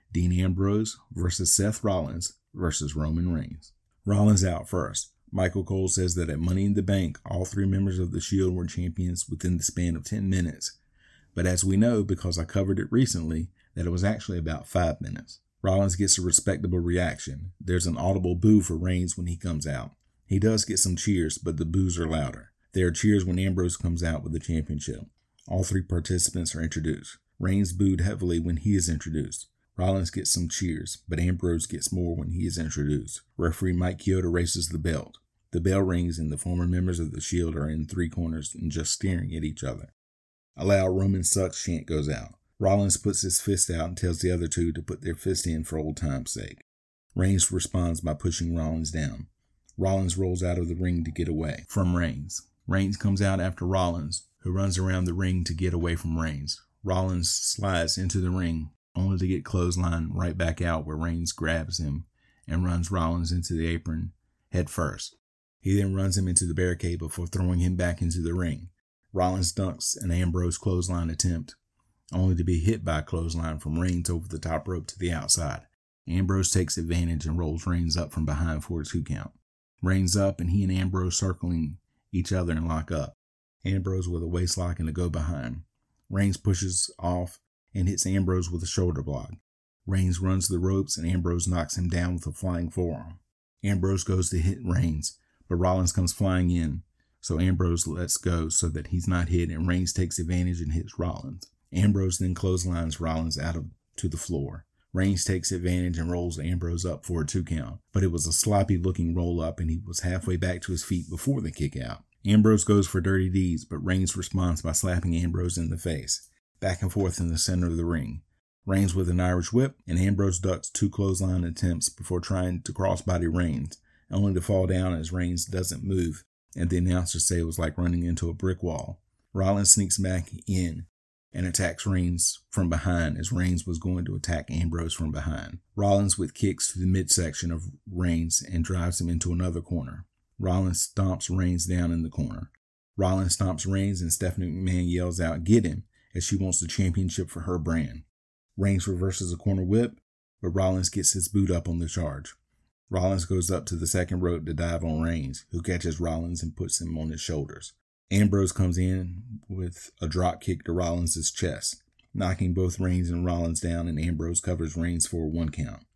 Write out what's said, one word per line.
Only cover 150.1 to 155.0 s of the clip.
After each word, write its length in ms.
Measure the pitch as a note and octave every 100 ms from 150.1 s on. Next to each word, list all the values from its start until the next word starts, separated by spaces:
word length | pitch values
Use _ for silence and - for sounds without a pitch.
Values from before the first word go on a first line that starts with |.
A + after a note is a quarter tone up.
| _ _ _
but 80 | F2
Rollins 400 | F#2 F#2+ F#2 F#2
gets 240 | G2+ F2
his 160 | G2 F2+
boot 220 | G2+ F#2
up 180 | F2 F2
on 100 | E2+
the 100 | E2
charge. 460 | - D#2 C#2 - - _ _ _ _ _
Rollins 360 | F#2+ F#2 F#2+ E2+
goes 240 | F#2 F2
up 160 | F2+ -
to 100 | E2+
the 100 | E2
second 340 | F#2 F2 F2+
rope 260 | F2+ E2+ D#2
to 80 |
dive 280 | D2+ E2+ E2
on 200 | E2 D#2